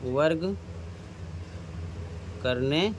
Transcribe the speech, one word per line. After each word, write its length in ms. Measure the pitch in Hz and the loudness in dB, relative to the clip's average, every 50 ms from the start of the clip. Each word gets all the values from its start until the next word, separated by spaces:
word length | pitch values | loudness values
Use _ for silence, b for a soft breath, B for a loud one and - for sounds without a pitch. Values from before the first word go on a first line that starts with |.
| - | 0
वर्ग 500 | 127 127 135 151 160 165 160 170 190 196 - - - - - - - - - - - - - - - - - - - - - - - - - - - - - - - - - - - - - - | 2 4 6 6 6 6 4 2 0 -2 -2 -6 -8 -10 -8 -8 -10 -10 -10 -12 -12 -10 -10 -10 -8 -8 -8 -8 -8 -10 -10 -10 -8 -8 -6 -6 -6 -6 -6 -8 -8 -8 -8 -8 -8 -8 0 2
करने 500 | 127 127 123 127 135 143 156 185 214 214 | 2 4 4 4 4 6 6 6 4 2